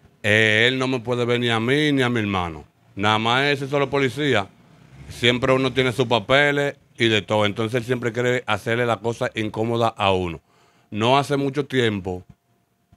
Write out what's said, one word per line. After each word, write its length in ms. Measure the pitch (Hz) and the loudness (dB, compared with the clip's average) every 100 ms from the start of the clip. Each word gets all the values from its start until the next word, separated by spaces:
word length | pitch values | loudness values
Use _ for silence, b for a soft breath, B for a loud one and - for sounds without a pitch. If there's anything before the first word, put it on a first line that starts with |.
| b _ | b _
Eh, 440 | 107 107 110 107 120 | 2 4 4 4 2
él 100 | 131 | 0
no 100 | 131 | -2
me 120 | 131 | -4
puede 240 | 113 120 | -4 -4
ver 160 | 120 120 | -2 -2
ni 80 | 120 | 0
a 100 | 113 | 0
mí 320 | 117 143 151 | 0 0 2
ni 100 | 139 | 2
a 80 | 123 | 2
mi 100 | 120 | 0
hermano. 440 | 104 95 87 76 - _ _ | 0 -2 -4 -8 -16 _ _
Nada 240 | - 104 107 | -4 0 2
más 280 | 110 127 143 | 2 2 2
ese 200 | 139 139 | -2 -2
solo 220 | 143 135 | -2 0
policía. 580 | 139 135 127 147 110 95 - - - - - - | 0 0 0 0 0 -2 -8 -20 -20 -20 -20 -18
Siempre 460 | - 120 123 131 | -2 0 2 2
uno 180 | 131 131 | 2 2
tiene 180 | 127 127 | 0 0
sus 140 | 127 | 0
papeles 720 | 117 117 98 139 147 143 143 - _ - | 0 0 2 2 4 0 -2 -6 _ -2
y 100 | 117 | 0
de 140 | 107 | 2
todo. 240 | 92 107 104 | 0 0 0
Entonces 300 | 98 110 123 | -2 -4 -4
él 80 | |
siempre 280 | 113 123 117 | -4 -4 -4
quiere 320 | 110 123 123 - | -2 -2 -2 -2
hacerle 380 | 104 120 117 | -4 -2 -2
la 140 | 120 107 | 0 -2
cosa 320 | 117 113 127 | -4 -4 -4
incómoda 540 | 110 107 107 113 117 113 | -4 -6 -4 -2 0 -2
a 240 | - 98 | 0 0
uno. 300 | 92 90 78 b b b b b | 2 -2 -6 b b b b b
No 260 | 104 113 139 | -2 2 2
hace 220 | 139 143 | 2 -2
mucho 260 | 139 139 | -2 -4
tiempo, 600 | 131 131 117 104 92 90 - _ _ _ _ _ _ | -2 0 0 0 -4 -8 -12 _ _ _ _ _ _